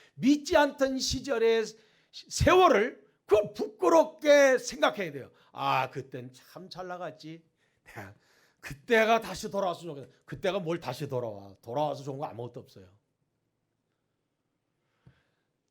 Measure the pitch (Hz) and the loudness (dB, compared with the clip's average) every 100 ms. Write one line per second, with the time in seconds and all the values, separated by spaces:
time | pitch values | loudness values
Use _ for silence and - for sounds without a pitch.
0 | _ - 226 294 294 320 285 - 269 269 | _ -2 2 2 2 2 2 2 -2 -2
1 | 254 262 277 233 226 226 214 - _ _ | -4 -4 -4 0 2 2 -2 -10 _ _
2 | _ - - - 294 370 349 208 240 - | _ -20 -12 0 4 6 8 6 2 -4
3 | _ _ - 415 - - 403 - 339 330 | _ _ 2 2 2 -6 -8 -2 4 4
4 | 311 - 294 285 269 254 - 285 285 208 | 4 0 4 6 6 4 -2 -2 -2 0
5 | 170 139 101 _ _ 120 139 135 127 139 | -6 -10 -16 _ _ -6 0 0 -2 -8
6 | 123 131 123 127 _ 151 185 170 185 180 | -12 -14 -14 -18 _ -20 -18 -14 -14 -12
7 | 170 - 151 165 _ _ _ _ - - | -12 -14 -18 -20 _ _ _ _ -20 -18
8 | 98 - _ _ _ _ - - - 226 | -18 -20 _ _ _ _ -18 -16 0 2
9 | 220 226 220 180 208 196 190 165 170 139 | 4 2 0 -10 -8 -4 -4 -6 -10 -14
10 | 123 _ - 147 185 190 165 170 127 127 | -16 _ -16 -6 -4 -4 -4 -6 -6 -8
11 | 147 123 117 101 101 95 117 131 151 135 | -6 -6 -6 -10 -18 -20 -10 -4 -4 -4
12 | 143 135 147 104 123 131 - 101 95 101 | -10 -10 -10 -12 -14 -14 -20 -20 -20 _
13 | _ _ _ _ _ _ _ _ _ _ | _ _ _ _ _ _ _ _ _ _
14 | _ _ _ _ _ _ _ _ _ _ | _ _ _ _ _ _ _ _ _ _
15 | _ _ _ _ _ _ _ | _ _ _ _ _ _ _